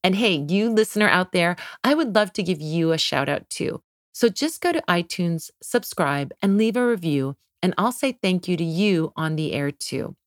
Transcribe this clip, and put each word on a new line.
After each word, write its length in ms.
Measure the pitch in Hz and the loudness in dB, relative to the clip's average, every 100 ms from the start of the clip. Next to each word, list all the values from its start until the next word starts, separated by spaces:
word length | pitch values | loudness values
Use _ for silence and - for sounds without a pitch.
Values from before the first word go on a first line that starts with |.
And 140 | 185 196 | 2 2
hey, 280 | 226 160 147 | 2 0 0
you 200 | 190 226 | 0 2
listener 400 | 220 220 208 208 | 2 2 2 4
out 240 | 175 185 | 4 2
there, 240 | 180 170 180 - - | 2 2 0 -10 -2
I 100 | 233 | 2
would 200 | 302 269 202 | 2 4 2
love 160 | 208 | 2
to 80 | - | -2
give 180 | 180 160 | -2 -2
you 300 | 151 165 160 | -2 0 2
a 80 | 160 | 2
shout 300 | - - 139 | 0 0 0
out 200 | 143 - | -4 -6
too. 320 | - - - _ _ _ | -6 -6 -6 _ _ _
So 160 | - 233 | 0 0
just 320 | - 302 - | 2 -4 -2
go 120 | 359 | -2
to 100 | 339 - | -2 0
iTunes, 640 | 175 175 - 175 165 - _ | -2 -2 -4 -2 -2 -6 _
subscribe, 720 | - - - - 151 143 139 - | -2 -2 -2 -2 0 0 -4 -2
and 160 | 196 202 | 2 2
leave 180 | 220 226 | 2 2
a 100 | 247 | 0
review, 500 | 220 170 143 135 143 _ _ | 0 0 0 -2 -6 _ _
and 120 | 185 - | -2 0
I'll 140 | 214 | -2
say 200 | 247 269 | 0 -4
thank 360 | 254 190 185 175 | 0 0 0 0
you 80 | 175 | -2
to 80 | |
you 480 | 165 160 208 175 160 - | -2 0 2 2 0 -4
on 200 | 160 156 | -4 -2
the 160 | 156 | -2
air 180 | 117 143 | -2 -4
too. 460 | 143 - 135 - 143 | -6 -8 -6 -8 -12